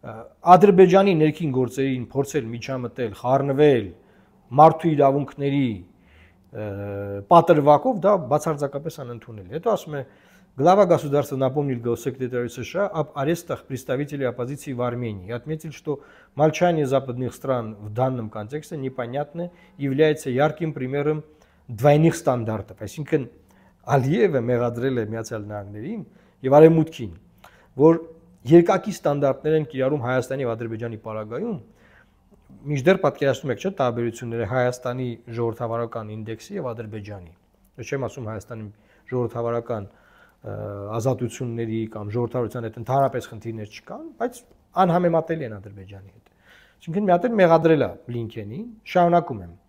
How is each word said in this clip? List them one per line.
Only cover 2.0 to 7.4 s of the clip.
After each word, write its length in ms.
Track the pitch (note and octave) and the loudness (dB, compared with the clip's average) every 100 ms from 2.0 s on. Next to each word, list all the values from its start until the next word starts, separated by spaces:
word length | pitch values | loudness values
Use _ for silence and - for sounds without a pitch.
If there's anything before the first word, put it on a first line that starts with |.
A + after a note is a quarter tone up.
| A#2 | -4
փորձել 380 | C3+ C#3 D3+ A2+ A#2+ | -4 -2 -4 -6 -10
միջամտել, 580 | - C3 B2 - A#2 G2+ | -8 -8 -8 -6 -8 -6
խառնվել, 640 | B2+ C3+ C#3 C3+ D3+ B2+ G2+ - _ _ _ _ _ | 0 0 0 4 6 6 0 -12 _ _ _ _ _
մարդու 440 | B2+ D#3+ - E3+ | 6 6 6 0
իրավունքների, 760 | D3 C#3 C3+ C3 - C#3+ C#3 B2+ G2+ F2 _ _ _ - _ _ | 4 4 2 -4 -6 -2 0 -2 -4 -12 _ _ _ -20 _ _
ը, 140 | A2 G#2+ G2 G2+ G2+ G2+ G2+ G2+ | -12 -10 -8 -8 -8 -8 -10 6
պատրվակով 720 | E3+ | 6